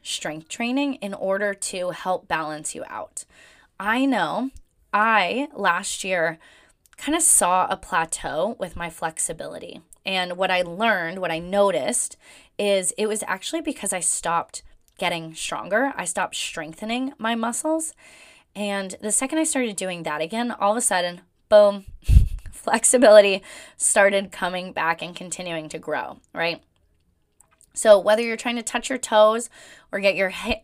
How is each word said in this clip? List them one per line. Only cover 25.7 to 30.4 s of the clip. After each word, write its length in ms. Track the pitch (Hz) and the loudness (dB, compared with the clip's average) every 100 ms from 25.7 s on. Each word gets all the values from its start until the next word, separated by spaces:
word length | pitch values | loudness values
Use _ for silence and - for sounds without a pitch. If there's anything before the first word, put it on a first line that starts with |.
| 165 | -12
grow, 400 | - 143 - 143 _ | -8 -6 -8 -14 _
right? 280 | 170 170 165 _ _ _ _ _ _ _ _ _ _ _ | -6 -4 -6 _ _ _ _ _ _ _ _ _ _ _
So 240 | - 220 202 | 0 8 8
whether 240 | 196 214 | 8 2
you're 160 | 233 220 | 0 -4
trying 200 | 247 240 | -4 -4
to 60 | |
touch 260 | 226 240 - | -4 -6 -4
your 100 | 254 | -6
toes 500 | - 214 214 226 240 - - - _ | 2 6 6 4 -6 -16 -20 -20 _
or 80 | 196 | -2
get 160 | 196 175 | 0 0
your 140 | 190 | -2
he-, 320 | - | -4